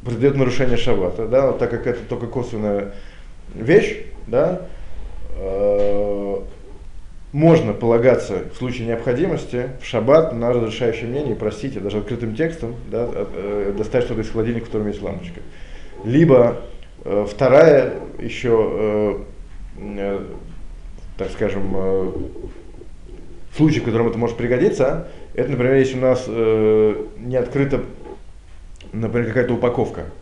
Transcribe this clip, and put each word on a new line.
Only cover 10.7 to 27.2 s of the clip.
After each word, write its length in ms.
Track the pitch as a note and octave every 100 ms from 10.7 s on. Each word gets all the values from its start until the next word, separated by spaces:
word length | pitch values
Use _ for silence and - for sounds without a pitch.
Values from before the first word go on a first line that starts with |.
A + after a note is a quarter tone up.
| G#2+ A#2+ A2 A#2+
мнение 240 | C3+ D3
и 40 | G#2+
просить, 440 | G#2+ - C3+ G#2+
даже 160 | G2 G#2
открытым 380 | G2+ A#2+ A#2 G#2+
текстом, 400 | D#3+ E3 A#2 B2 -
да, 180 | G#2+ -
э, 120 | - G#2 -
э, 380 | G2 G#2 G2 G2+
достать 280 | G#2 B2+ -
что-то 160 | A2
из 80 | A2
холодильника, 340 | A2+ A2 A#2
в 40 | A2
котором 200 | A2 G#2
есть 140 | -
лампочка. 400 | G2 F2 F2 - - - - - - - A2
Либо, 560 | C3+ E3 B2+ A#2+ A2+ - - - -
э, 220 | - G2+ G#2
вторая 680 | - C3 C#3 E3 D3 - - - -
еще, 540 | A#2 - B2 A2+ G#2
э, 460 | D#2+ G#2+ G#2+ G#2 G#2 - - - - - - G2+ G2+
э, 220 | G2 G2 - - - - - - - - - -
так 140 | F#2+
скажем, 320 | - G#2 G2 G2 F#2+
э, 360 | F#2+ F#2+ F#2 - - - - - - - - - - - - - - -
случай, 260 | D3+ A2+
в 20 |
котором 240 | A#2+ A2 A#2
это 100 | G#2+
может 200 | A#2 -
пригодиться, 720 | A#2 B2 - - C#3+ D#3+ - - -
это, 160 | - B2
например, 260 | C#3 B2 C3+
если 220 | C3 B2+
у 40 |
нас, 220 | C3 B2 G#2+
э, 760 | A2+ A2+ A2 G#2+ G#2+ G#2+ G2+ -
не 160 | -